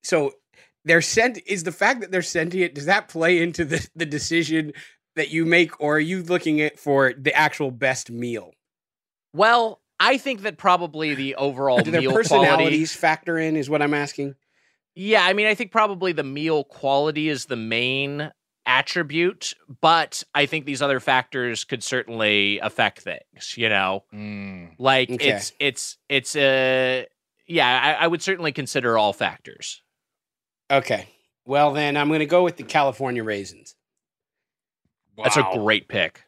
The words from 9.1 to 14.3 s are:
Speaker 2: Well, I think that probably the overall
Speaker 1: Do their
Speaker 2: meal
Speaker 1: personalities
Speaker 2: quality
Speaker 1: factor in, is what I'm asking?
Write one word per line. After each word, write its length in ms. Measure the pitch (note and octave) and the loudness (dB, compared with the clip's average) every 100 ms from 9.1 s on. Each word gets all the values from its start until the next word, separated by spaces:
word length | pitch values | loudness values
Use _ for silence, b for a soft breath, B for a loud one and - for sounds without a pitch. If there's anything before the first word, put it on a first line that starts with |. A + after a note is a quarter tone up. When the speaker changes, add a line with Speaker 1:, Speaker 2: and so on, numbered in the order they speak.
| _ _ | _ _
Speaker 2:
Well, 480 | D3+ G#3+ A#3+ A3+ - _ _ | 2 4 4 2 -6 _ _
I 180 | G#3 C4+ | 2 2
think 240 | C#4 A3+ | -2 -6
that 140 | G#3 D#3 | -6 0
probably 580 | G3 F3+ E3+ D3+ D#3 C3+ | 2 2 0 -4 -4 -2
the 200 | C3+ C3 | -4 -2
overall 440 | C#3 C3 C#3 B2 | -4 0 2 2
Speaker 1:
Do 100 | D3+ | 2
their 100 | E3 | 0
Speaker 2:
meal 100 | C3 | 2
Speaker 1:
personalities 440 | C3 - C#3+ D3+ D3 | 2 4 6 6 4
Speaker 2:
quality 280 | D#3+ D#3 D#3+ | 4 2 -2
Speaker 1:
factor 520 | - D#3+ D#3 - E3 | 0 0 0 -2 -2
in, 180 | D#3+ D#3 | 0 -2
is 140 | C3+ | 0
what 120 | D3+ | 0
I'm 120 | D3 | 0
asking? 420 | D3 C#3+ - C#3 | 0 -4 -6 -10